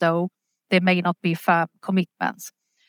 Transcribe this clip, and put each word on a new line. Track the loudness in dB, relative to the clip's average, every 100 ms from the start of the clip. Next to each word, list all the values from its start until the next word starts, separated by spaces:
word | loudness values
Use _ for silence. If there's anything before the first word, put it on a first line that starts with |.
though | 0 0 -4 -8 _ _ _
they | 0
may | 2 2
not | 0 -2
be | -4
firm | -2 2 2 0 _
commitments. | -2 -2 -2 -4 -6 -6 -14 -20 _ _